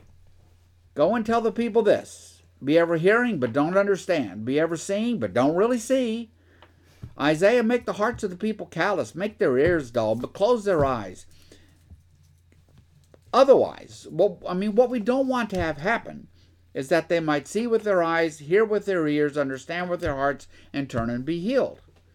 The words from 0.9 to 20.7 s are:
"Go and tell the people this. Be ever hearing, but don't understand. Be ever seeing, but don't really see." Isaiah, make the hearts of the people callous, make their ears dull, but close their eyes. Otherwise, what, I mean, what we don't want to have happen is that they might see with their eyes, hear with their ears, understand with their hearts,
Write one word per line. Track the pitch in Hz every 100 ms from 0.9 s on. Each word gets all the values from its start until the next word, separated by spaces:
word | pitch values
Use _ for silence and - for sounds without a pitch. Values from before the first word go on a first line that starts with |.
| -
"Go | 160
and | 233
tell | 220 233
the | 226
people | 208 233 214
this. | 202 135 - - - - _ -
Be | 131 160
ever | 170 165
hearing, | 180 220 247 185
but | 123
don't | 123 151 190
understand. | 202 190 - 165 110 95 113
Be | 143
ever | 165 165
seeing, | - 202 233 233
but | 107
don't | 95 139 165
really | 226 254
see." | - 262 247 226 226 _ _ _ - _ _ - - -
Isaiah, | 143 156 196 247
make | 226 247 240
the |
hearts | 185 214 240
of | 208
the | 180
people | 220 214 175
callous, | 170 180 185 113
make | 156 208 208
their | 180 127
ears | 160 170 127
dull, | 120 110 113
but | 131
close | - 208 247 202
their | 170 139
eyes. | 123 98 - - - - - - _ - - _ _ _ _ _ _ _ _ _ _ _ - _
Otherwise, | 233 269 214 98 - - - -
what, | 156 202 180 -
I |
mean, | 180 208 208
what | 247
we | 247
don't | 208 262 262
want | 254 226
to | 185
have | 165 143
happen | 170 226 - 156 - _ _ _ _
is | 143 135
that | 170 156
they | 170
might | 160 147 -
see | 202 240
with | 226
their | 214 190
eyes, | 165 165 165 151
hear | 143 190
with | 220 208 202
their | 185 151
ears, | 147 147 139
understand | 135 131 - 170 180
with | 175
their | 170 139
hearts, | 143 135 - - -